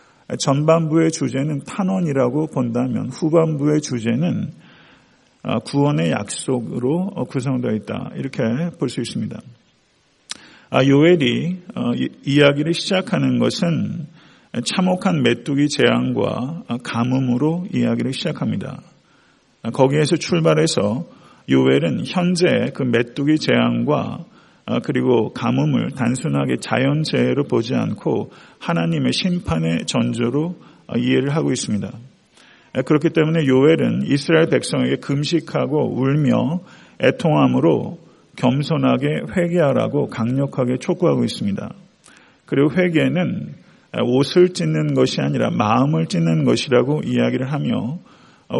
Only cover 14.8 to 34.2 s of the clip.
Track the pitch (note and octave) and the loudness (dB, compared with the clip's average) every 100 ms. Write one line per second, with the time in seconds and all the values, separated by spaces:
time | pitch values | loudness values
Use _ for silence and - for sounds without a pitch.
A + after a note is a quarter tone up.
14.8 | F#3 F#3 G3 E3 B2 A#2+ - C#3 D3 C#3+ | 0 2 0 2 2 0 0 0 2 4
15.8 | A#2+ A#2+ B2+ A#2+ G#2+ - B2+ E3 - A#2+ | 2 2 0 0 -2 -2 -6 -8 -8 -8
16.8 | - A2+ B2 C3 C3 B2 D3+ E3+ F3+ B2+ | -4 -2 0 0 0 0 0 -2 -4 -2
17.8 | A#2+ A#2 B2 C3 E3 C3+ B2+ - - - | 0 0 -4 -4 -6 -4 -4 -4 -6 -12
18.8 | - _ _ _ _ _ _ _ A#2 A2+ | -16 _ _ _ _ _ _ _ -8 2
19.8 | C3+ C#3+ D#3 D#3+ - F2 D#2+ D2+ - - | 2 4 2 0 0 0 2 4 2 2
20.8 | G2+ A#2+ E3+ - - - - C3 C3 C3+ | 0 -2 -6 -14 -20 -14 0 2 4 4
21.8 | D#3+ - - F#3 F3+ F3+ F3 A#2+ A#2+ - | 2 -2 -4 -2 0 2 2 2 0 -2
22.8 | C3 A#2 B2 - C#3+ D#3 D3 B2 A#2+ A#2+ | 0 0 0 -2 0 2 2 2 2 0
23.8 | A#2+ D3 A2+ - - _ _ _ - B2 | 0 -2 -2 -8 -14 _ _ _ -4 -4
24.8 | - C3 B2+ A#2+ A2 - A#2 B2+ D3+ B2+ | -2 0 4 4 2 -2 0 2 2 0
25.8 | A2 - A#2 C3 D#3 C#3+ C#3 B2 - A#2 | -2 -2 -2 -2 -2 -2 0 -2 -2 0
26.8 | C3+ D3+ D3+ C3 B2 B2 C#3+ A#2+ A#2 B2+ | 2 0 0 0 0 0 0 0 0 -2
27.8 | A2 G#2+ - A#2 G#2 - - - - E3+ | -2 -4 -2 -2 -4 -12 -20 -14 -4 -2
28.8 | E3+ E3 C3 - F#3 F3 - E3 D#3+ E3 | 0 0 0 0 -2 -2 -2 -2 0 -2
29.8 | - C3 A#2+ A#2 A#2 C3+ E3 F3+ - - | -2 -2 -2 0 -2 0 -4 -6 -16 -20
30.8 | - A#2+ B2 C3 C3+ D#3 C#3+ B2+ - G#2 | -6 -2 0 0 0 0 0 -2 -2 -4
31.8 | F#2+ - - _ _ _ - _ _ - | -4 -12 -18 _ _ _ -20 _ _ -4
32.8 | C#3 D3+ E3 E3+ D#3 E3 C#3+ C3 C#3+ D#3+ | 2 2 2 2 2 2 4 6 6 4
33.8 | B2 A2+ - C#3 | 2 0 0 -2